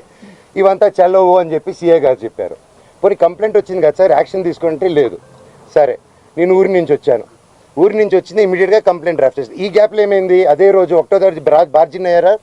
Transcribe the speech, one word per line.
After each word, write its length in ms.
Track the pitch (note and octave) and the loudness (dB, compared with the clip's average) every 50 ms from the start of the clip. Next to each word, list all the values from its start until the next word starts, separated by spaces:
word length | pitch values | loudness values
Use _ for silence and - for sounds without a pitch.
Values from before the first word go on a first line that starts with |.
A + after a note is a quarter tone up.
| - _ _ _ - - - - _ _ - | -8 _ _ _ -20 -20 -20 -20 _ _ -4
"ఇవంతా 320 | F#3+ F#3+ F#3+ G3 F3+ G#3+ | 0 0 0 0 0 0
చెల్లవు" 500 | G3+ - - F3+ F3+ F#3 F#3+ F#3 F3+ F3+ | 0 0 0 0 2 2 2 2 2 2
అని 160 | F#3 F3 D#3+ D#3+ | 2 0 -2 -4
చెప్పి 200 | D3+ - F#3+ - | -6 -8 -10 -10
సీఏ 260 | - F3 E3+ E3 E3 | -4 0 0 2 2
గారు 180 | C#3 C3 B2+ - A2+ | 2 0 -2 -4 -6
చెప్పారు. 320 | A2 - - F#2+ F2 - - _ _ _ _ _ _ _ _ - | -10 -10 -10 -10 -10 -12 -16 _ _ _ _ _ _ _ _ -2
పోనీ 120 | G3 G3 | -2 0
కంప్లైంట్ 420 | - F3 E3+ F3 E3+ G#3+ A3 G3+ | 0 0 -2 0 -2 -4 -2 -2
వచ్చింది 240 | G#3 F#3+ - F#3 F#3 | -2 -4 -4 -4 -2
కదా 120 | D#3 D3+ C#3+ | 0 0 0
సార్, 140 | - F#3 F#3 | 2 0 2
యాక్షన్ 320 | D3 C#3+ D#3+ - - F#3+ F3+ | 2 0 0 -2 -6 -6 -6
తీసుకుంటే 440 | F3 D3+ - E3+ E3 D#3+ C#3 F#3 | -6 -6 -6 -6 -6 -4 -4 -4
లేదు. 300 | F#3 D#3+ D3 C3 A2 F2 - - _ - - - - _ _ - - - | -2 0 0 0 -2 -4 -10 -16 _ -20 -20 -20 -20 _ _ -18 -4 -2
సరే, 220 | D#3 D3 C3+ - - _ _ _ _ _ _ _ | 0 0 0 -2 -8 _ _ _ _ _ _ _
నేను 180 | D#3+ E3+ F3+ F#3 | -4 -2 0 2
ఊరి 140 | F#3+ G3 G3 | 2 0 0
నుంచి 240 | F#3+ F3+ E3 D3 D3 | 0 -2 -2 -2 -2
వచ్చాను. 300 | C3+ - C#3+ B2 A2 A2 - _ _ _ _ _ _ _ _ _ C#3 | -2 -2 -2 -2 -2 -4 -10 _ _ _ _ _ _ _ _ _ -2
ఊరి 180 | F3+ G#3 G3+ | 0 0 0
నుంచి 180 | G#3+ G#3+ F#3+ F#3 | 0 -2 0 0
వచ్చింది, 280 | F3+ - - E3+ G#3+ G#3 | -2 -2 -2 -2 -2 -2
ఇమీడియట్గా 360 | F#3 F#3 F3 F#3+ F3+ G#3 G#3+ | 0 0 0 0 0 0 2
కంప్లైంట్ 400 | - G3 F3 E3 D3+ F3 D#3+ C#3 | 2 0 -2 -2 -4 -4 -2 0
డ్రాఫ్ట్ 200 | C3+ B2+ - C#3+ | -2 -2 -2 -4
చేసి, 140 | B2+ A2 - | -8 -10 -10
ఈ 160 | - F#3 G#3 | -10 -8 -2
గ్యాప్లో 320 | E3 G#3 G#3+ G#3+ G#3+ G#3+ | 0 0 0 2 0 -2
ఏమైంది? 440 | G#3 G3+ G3+ G3 F#3+ F3+ F#3 F#3 F#3 | -2 0 0 0 0 2 2 2 2
అదే 260 | D3+ D3 C#3+ F#3+ G3 | 2 2 2 2 4
రోజు 240 | F#3+ F#3+ F3+ D3 F3 | 4 2 2 2 0
ఒకటో 240 | E3 D3+ - G3 F#3+ | 0 0 0 0 0
తారీఖు 200 | F#3+ F#3+ E3 D#3 | 0 0 -2 -4
బ్రా-, 260 | C#3 - D3 D#3 F3 | -2 0 2 2 2
బార్జిన్ 400 | D3 C#3 D#3 E3 D3+ E3 F3+ F#3 | 2 2 0 0 0 -2 -6 -4
అయ్యారా? 320 | F3 F3 E3+ E3+ F#3 G#3+ G#3+ | -2 0 2 2 2 0 0